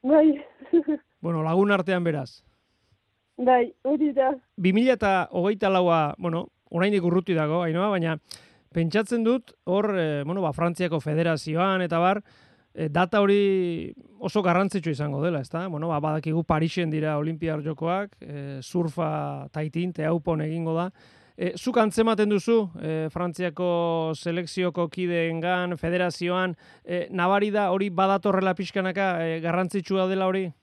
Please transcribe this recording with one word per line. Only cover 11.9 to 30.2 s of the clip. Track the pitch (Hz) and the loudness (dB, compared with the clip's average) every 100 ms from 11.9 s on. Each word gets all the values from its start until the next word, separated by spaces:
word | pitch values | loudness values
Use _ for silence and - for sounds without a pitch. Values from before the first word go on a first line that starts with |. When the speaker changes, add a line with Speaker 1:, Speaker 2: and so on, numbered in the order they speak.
| 165 | 2
Speaker 2:
bar, | 180 208 - _ _ _ _ | 2 0 -6 _ _ _ _
eh, | - 156 | -6 -2
data | 151 175 214 | 0 2 4
hori | 202 202 196 190 180 165 - - - - | 4 4 4 2 0 -4 -8 -14 -20 -8
oso | 175 214 | -2 0
garrantzitsua | 170 175 196 196 165 | 2 2 2 -2 -4
izango | 139 147 139 | -2 -4 -2
dela, | 170 156 | -2 -2
ezta? | 127 165 185 | -4 -6 -6
Bueno, | 151 165 | -6 -2
ba, | 147 | -2
badakigu | 156 156 156 160 | 0 -2 -2 -2
Parisen | 160 156 160 180 165 | 0 2 2 0 -2
dira | 156 151 147 | -2 -2 -2
Olinpiar | 156 160 165 151 | -4 -4 -4 -4
Jokoak, | 147 151 165 185 202 _ | -6 -4 -4 -2 -6 _
eh, | - 147 139 135 | -14 -12 -10 -12
surfa | 127 180 165 156 160 151 147 139 139 | -6 -2 -2 -2 -2 -2 -6 -8 -8
Taitin, | 156 156 170 180 | -6 -4 -4 -4
Teaupon | 165 156 170 160 156 | -2 -2 0 0 -2
egingo | 156 165 165 | -2 -4 -2
da. | 160 180 _ - _ _ - | -2 -4 _ -20 _ _ -6
Eh, | 180 | -6
zuk | 175 247 247 | -4 0 2
antzematen | 214 - 226 214 208 | 2 4 2 4 2
duzu, | 202 - 233 196 165 | 2 4 2 2 -6
eh, | 156 160 160 | -6 -4 -4
Frantziako | 170 175 165 180 160 180 170 170 165 160 | -4 -4 -4 -6 -2 0 0 0 0 -2
selekzioko | 156 170 170 170 - 180 170 170 | -4 -4 -4 -4 -2 -2 -2 -4
kideengan, | - 180 175 165 165 170 180 180 165 | -2 -2 0 0 -2 0 0 -2 -4
federazioan, | 165 180 180 - 175 180 185 165 - - | -2 0 0 -2 -2 0 -2 -4 -14 -20
eh, | - 175 175 | -6 -6 -4
nabari | 185 175 202 208 | -2 2 2 2
da | 208 196 | 0 0
hori | 190 202 | 0 0
badatorrela | 175 190 196 208 190 190 | 0 2 2 2 2 2
pixkanaka, | 180 180 196 185 185 190 175 165 | 0 -4 -2 -2 -2 -2 0 -2
eh, | 165 | -2
garrantzitsua | 165 175 180 196 165 190 185 | -2 0 0 -4 -2 0 2
dela | 190 | 2